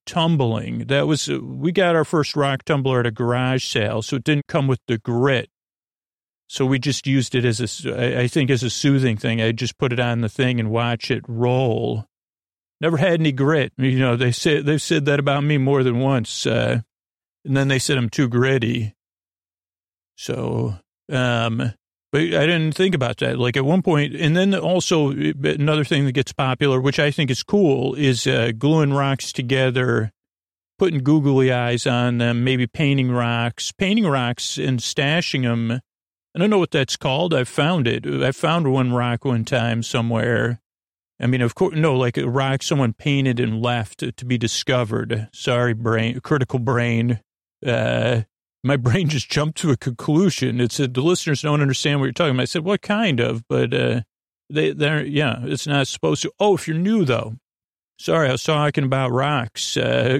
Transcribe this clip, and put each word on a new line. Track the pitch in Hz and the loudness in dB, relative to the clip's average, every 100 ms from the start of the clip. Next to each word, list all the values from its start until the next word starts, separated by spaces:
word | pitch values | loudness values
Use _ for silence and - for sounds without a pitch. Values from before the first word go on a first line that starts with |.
| - | -8
tumbling. | 175 165 160 120 110 117 117 117 | 0 2 2 2 0 -4 -8 -2
That | 139 147 | 0 2
was, | 156 - | 0 -2
uh, | 135 | -6
we | 131 131 151 | -6 -6 -2
got | 180 175 165 | 2 2 2
our | 147 | 2
first | 165 143 147 | 0 0 0
rock | 139 135 | -2 -2
tumbler | - 143 131 127 | -2 -2 0 0
at | 120 | 0
a | |
garage | 110 120 123 127 131 - | -2 0 0 0 -2 -2
sale, | 127 107 110 | -2 -2 -2
so | - 135 | -4 -4
it | |
didn't | 131 147 - | 0 0 0
come | 160 135 | -2 0
with | 127 - | -2 -2
the | 113 | -4
grit. | - 120 135 127 - _ _ _ _ _ _ _ _ _ - | -2 0 2 2 -2 _ _ _ _ _ _ _ _ _ -12
So | - 131 | -4 0
we | 135 | 0
just | 143 127 135 | -2 -4 0
used | 135 120 | 0 0
it | 127 123 | 0 0
as | 110 | 0
a | |
s-, | 117 - 135 | -4 -6 -8
I, | 123 123 123 | -4 -2 0
I | 123 | 0
think | 165 131 | 0 2
as | 127 | 0
a | 127 | 0
soothing | - 143 139 131 107 | 0 2 2 2 0
thing. | 120 113 | -2 0
I | 113 | 0
just | 113 120 - | 0 -6 -4
put | 135 | -2
it | 120 | 0
on | 120 117 | 0 0
the | 113 | -2
thing | - 127 123 | 0 0 0
and | 110 | 0
watch | 117 117 117 - | 0 0 -2 -2
it | 113 - | -4 -4
roll. | 113 123 127 131 113 117 113 - _ _ _ _ _ _ _ | -2 2 2 2 0 -2 -4 -8 _ _ _ _ _ _ _
Never | 160 160 | -2 2
had | 180 170 | 2 2
any | 160 | 2
grit. | 131 139 156 123 - | 2 2 2 0 -2
You | 131 127 | 0 2
know, | 131 120 | 2 2
they | 123 | 0
say, | 117 170 147 | 0 0 2
they've | 143 151 | 2 0
said | - 160 143 | 0 0 2
that | 143 | 0
about | 143 139 | 2 0
me | 147 147 | 0 2
more | 131 139 | 2 2
than | 127 120 | 2 2
once. | 135 135 107 - 127 | 2 0 -2 -4 -2
Uh, | 120 117 120 - _ _ _ _ _ | 0 0 -2 -4 _ _ _ _ _
and | - 135 | -2 0
then | 135 | 2
they | 131 | 0
said | - 135 | 0 -2
I'm | 117 | -2
too | - 127 | 0 0
gritty. | 120 131 135 113 123 110 - _ _ _ _ _ _ _ _ _ _ _ - | 2 2 2 0 -2 -4 -8 _ _ _ _ _ _ _ _ _ _ _ -14
So, | - 120 123 120 120 95 _ _ - | -8 -6 -4 -2 -4 -6 _ _ -6
um, | 131 123 120 113 113 127 - _ _ _ | -2 0 0 0 -2 -4 -6 _ _ _
but | 143 | -2
I | 170 165 156 | 0 2 2
didn't | 170 156 | 2 0
think | 147 190 | 0 0
about | 170 120 113 | 2 -2 -2
that. | 127 123 | -2 0
Like, | 123 135 | 0 0
at | 135 | 2
one | 185 | 2
point, | 185 151 143 143 | 4 2 0 0
and | 160 170 | 2 2
then | 196 | 2
also, | 190 160 180 - 165 143 | 2 0 0 2 2 2
uh, | 143 151 143 | 0 -2 0
another | 151 156 147 156 | -2 0 0 0
thing | 143 135 139 | 0 0 2
that | |
gets | 127 - | 0 -2
popular, | - 131 127 143 131 | -2 -2 0 2 2
which | 135 139 | 2 2
I | 147 | 0
think | 143 135 | 0 0
is | 123 | -2
cool, | - 208 175 131 - - | 0 2 4 2 0 0
is, | 139 120 139 | 2 2 2
uh, | 131 117 110 | 0 0 0
gluing | 139 160 143 | 2 2 2
rocks | 139 139 135 - | 2 0 -2 -4
together, | - 123 131 131 123 127 117 110 - _ _ _ _ _ - | -6 -2 2 2 2 2 0 -2 -6 _ _ _ _ _ -2
putting | 190 151 | 0 2
googly | 131 156 143 131 131 | 2 4 4 4 4
eyes | 123 120 120 135 | 2 0 0 0
on | 123 123 120 | 0 2 2
them, | 120 117 | 0 2
maybe | 127 127 120 | 0 0 -2
painting | - 143 139 127 | 0 0 2 0
rocks, | 123 120 117 117 - - | 0 0 0 -2 -4 -10
painting | - 190 220 190 | -4 0 2 2
rocks | 135 120 120 - - | 0 0 -4 -6 -4
and | 143 127 | -2 -2
stashing | - - 139 165 - 135 123 | -4 -2 0 0 -2 -2 -2
'em. | 117 113 123 - _ _ _ _ 160 | -2 -2 -4 -8 _ _ _ _ -2
I | |
don't | 208 | 2
know | 208 | 2
what | 170 | 2
that's | 151 131 - | 0 -2 -2
called. | 139 135 180 | -2 -2 0
I | 151 | 0
found | 123 - 147 180 117 | 0 0 0 2 0
it. | 120 143 | -2 -4
I | 139 135 | -2 -2
found | - 156 170 147 | 0 0 0 2
one | 135 127 | 2 2
rock | 123 120 117 139 | 0 0 -2 -2
one | 120 113 | -2 0
time | 127 117 113 | 0 0 -2
somewhere. | 113 127 117 113 117 113 117 120 _ _ _ _ _ - | -2 -2 0 0 0 0 0 -4 _ _ _ _ _ -6
I | 120 | -2
mean, | 127 | 0
of | 120 - | 0 0
course, | 185 156 | -2 2
no, | 160 131 | 2 2
like, | 123 143 | 0 -2
a | 131 | -2
rock | 131 135 135 | 0 0 -2
someone | - 147 123 | 0 0 0
painted | - 151 139 135 120 | 0 -2 0 0 0
and | 123 110 | -2 -2
left | 120 120 107 - 131 - | -2 -2 -4 -8 -10 -8
to | 123 | -4
be | 120 | -2
discovered. | 123 - - 127 107 113 113 113 110 | -2 -2 0 0 0 -4 -4 -4 -6
Sorry, | - - 123 123 | -6 -2 0 0
brain, | 113 117 113 113 123 | 0 0 0 0 -4
critical | - 147 131 127 | -2 -2 0 -2
brain. | 113 120 120 113 120 113 - _ _ _ 120 | 0 0 0 0 0 -2 -6 _ _ _ -4
Uh, | 120 117 120 117 117 107 _ _ _ | -2 0 0 0 0 -2 _ _ _
my | 127 143 | -2 0
brain | 120 185 151 | 2 2 0
just | 147 - | -2 -2
jumped | 151 151 - | -2 -2 -2
to | 165 | 0
a | 123 | 0
conclusion. | 135 117 - 151 196 - 127 120 | -2 -6 0 2 2 2 -2 0
It | 120 | -2
said, | - 131 | 0 -2
"The | 127 | 0
listeners | 156 180 165 139 | 0 0 0 -2
don't | 151 147 | 0 2
understand | 139 127 156 143 | 2 0 0 0
what | 135 | 0
you're | |
talking | 123 165 127 | 0 0 0
about." | |
I | 120 | 0
said, | 175 165 | -2 -2
"What | 202 | -2
kind | - 208 220 120 | -2 0 0 0
of?" | 117 117 - | 0 -4 -2
But, | 131 123 | -2 0
uh, | - 123 117 - _ _ _ - | 0 0 -2 -4 _ _ _ -8
they, | 147 156 | -2 -2
they're, | 147 147 151 | 0 0 0
yeah, | 143 143 147 117 | -2 0 0 -2
it's | 120 120 151 | -4 -6 -2
not | 143 131 | -2 -2
supposed | - 160 151 | -2 -2 -2
to. | - - | -4 0
Oh, | 208 185 | 2 2
if | - | 0
you're | 160 | -2
new, | 185 220 | 0 2
though. | 147 117 110 117 _ _ _ _ _ _ | 2 0 -2 -10 _ _ _ _ _ _
Sorry, | - 165 143 | -2 2 2
I | |
was | 131 | 0
talking | - 151 147 151 | 0 0 2 0
about | 135 135 127 | 0 0 0
rocks. | 123 139 143 113 - - - | 0 0 -2 -4 -6 -6 -2
Uh, | 120 123 123 131 | 0 2 2 0